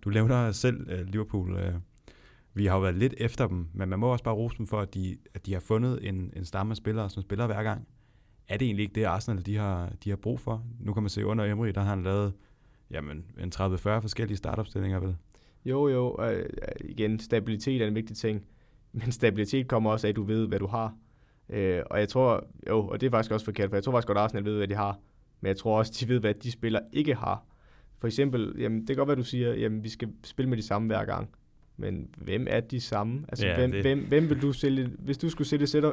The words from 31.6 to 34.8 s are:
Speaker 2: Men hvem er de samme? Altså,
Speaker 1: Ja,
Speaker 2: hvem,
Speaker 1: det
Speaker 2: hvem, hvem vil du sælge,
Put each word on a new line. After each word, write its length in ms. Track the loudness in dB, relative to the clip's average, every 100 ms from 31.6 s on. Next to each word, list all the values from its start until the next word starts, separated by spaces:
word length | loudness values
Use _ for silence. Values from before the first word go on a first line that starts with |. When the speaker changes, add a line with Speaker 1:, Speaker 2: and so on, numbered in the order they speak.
| -20 -8
Speaker 2:
Men 320 | -4 -4 -6 -10
hvem 300 | -4 -2 0
er 100 | 0
de 200 | 0 -4
samme? 440 | -2 -2 -2 -4 -6
Altså, 180 | -2 0
Speaker 1:
Ja, 100 | 2
Speaker 2:
hvem, 120 | 2
Speaker 1:
det 80 | 2
Speaker 2:
hvem, 260 | 2 2 4
hvem 200 | 4 4
vil 140 | 2
du 100 | 2
sælge, 380 | 2 2 2